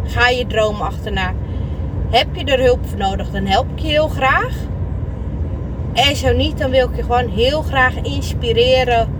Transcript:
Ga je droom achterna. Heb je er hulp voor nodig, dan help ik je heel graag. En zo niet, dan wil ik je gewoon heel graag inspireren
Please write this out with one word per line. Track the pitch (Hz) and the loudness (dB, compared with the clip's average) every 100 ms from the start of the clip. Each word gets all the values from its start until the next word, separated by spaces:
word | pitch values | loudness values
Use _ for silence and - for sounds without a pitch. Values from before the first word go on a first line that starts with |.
Ga | - 233 247 | -2 2 2
je | 247 247 | 2 0
droom | 214 214 214 | 0 0 0
achterna. | 196 196 226 196 180 - - - - - - - - | -4 -4 -4 -2 -2 -4 -4 -4 -4 -4 -4 -4 2
Heb | 226 294 | 2 0
je | 359 | -4
er | 269 262 | 0 4
hulp | 254 247 - | 4 2 -2
voor | - | -2
nodig, | 196 190 - | -2 -2 -4
dan | 196 196 | -4 0
help | 202 - | 0 0
ik | - | -4
je | 311 | 0
heel | 302 311 | 2 2
graag. | 277 262 330 480 - - - - - - - - - - - - - - | 2 2 2 0 -4 -6 -6 -4 -4 -6 -6 -6 -4 -4 -6 -6 -6 -2
En | - 277 285 | 2 2 2
zo | 262 | 2
niet, | 240 294 - | 2 0 -2
dan | 285 | 2
wil | 262 247 | 2 2
ik | 233 | -2
je | |
gewoon | 226 240 247 | 0 0 0
heel | 190 247 302 | 0 2 2
graag | - 269 254 226 | 0 2 2 2
inspireren | 254 247 - - 240 226 247 262 247 233 220 | -4 -2 -2 -2 0 2 4 4 4 2 0